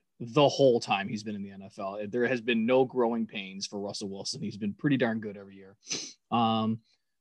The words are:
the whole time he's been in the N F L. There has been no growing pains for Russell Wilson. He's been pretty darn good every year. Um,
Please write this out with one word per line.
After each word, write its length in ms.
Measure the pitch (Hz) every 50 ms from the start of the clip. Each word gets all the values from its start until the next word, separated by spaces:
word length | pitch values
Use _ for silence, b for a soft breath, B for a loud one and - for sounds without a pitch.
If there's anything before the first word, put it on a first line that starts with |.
| _ _ _ -
the 300 | 117 120 113 151 143 135
whole 320 | - - 139 131 117 117
time 280 | - - 110 98 98 104
he's 140 | 107 107
been 120 | 107 110 104
in 80 | 101
the 80 | 98 98
N 120 | 98 98
F 160 | 98 98 - -
L. 200 | 101 95 98 107 107 101
There 180 | 101 123 120
has 140 | 117 131 120
been 240 | 110 120 120 113 110
no 220 | 117 127 131 135
growing 400 | 120 - 127 120 113 120 117 113
pains 400 | 107 - 110 98 95 95 98 98
for 120 | - - 101
Russell 300 | 101 101 98 - 110 98
Wilson. 320 | 98 98 92 - - -
He's 160 | - 101 -
been 160 | 98 110 101
pretty 240 | 101 - - 147 139
darn 240 | 123 127 117 113 113
good 160 | 107 104 98
every 200 | 101 98 98 98
year. 200 | 98 95 95 101 _ B B B B B B B B _ -
Um, 480 | 117 117 120 113 113 113 110 110 113 110 _ _ _ _ _ _ _ _